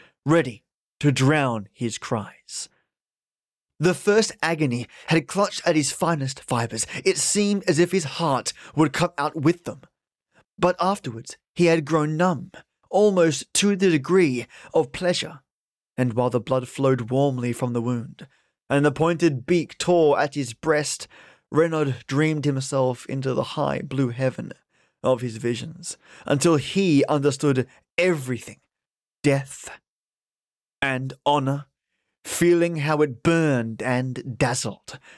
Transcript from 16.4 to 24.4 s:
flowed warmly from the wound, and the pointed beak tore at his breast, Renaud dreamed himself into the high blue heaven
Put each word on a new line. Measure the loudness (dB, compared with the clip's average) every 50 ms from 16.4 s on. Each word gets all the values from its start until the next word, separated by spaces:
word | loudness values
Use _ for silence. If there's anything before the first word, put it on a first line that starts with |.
| 0 0 -2 -2 -2
flowed | -4 -4 0 2 2 2 2 0 -2
warmly | 0 2 2 2 0 -2 -2 -4 -4
from | -2 -4 -2 -2
the | -2
wound, | -2 -2 -4 -4 -6 -10 -14 -20 -20 -20 _ _ _ _ _ _ _ -2
and | 0 2 2
the | 2
pointed | 2 2 0 0 2 2 2 2 2 0 -2
beak | 0 0 0 0 -4 -8 -4
tore | 0 2 4 4 6 4 4 2
at | 0 -2 -2
his | -6 -6 -6 -8
breast, | -4 -2 0 0 0 0 -2 -6 -8 -12 -16 -20 -20 -20 -20 _ _ _ _
Renaud | 0 2 2 2 0 0 0 -2 -2 -4 -6
dreamed | -2 0 0 2 2 0 0 -2
himself | -2 -2 -2 -4 -2 -2 0 0 0 -2 -4 -8
into | -8 -8 -6 -4 -2 -2
the | -2 -4
high | -4 -4 -4 -2 -2 -2 -4
blue | -6 -6 -2 -2 -2 -2
heaven | -2 -2 -4 -4 -4 -6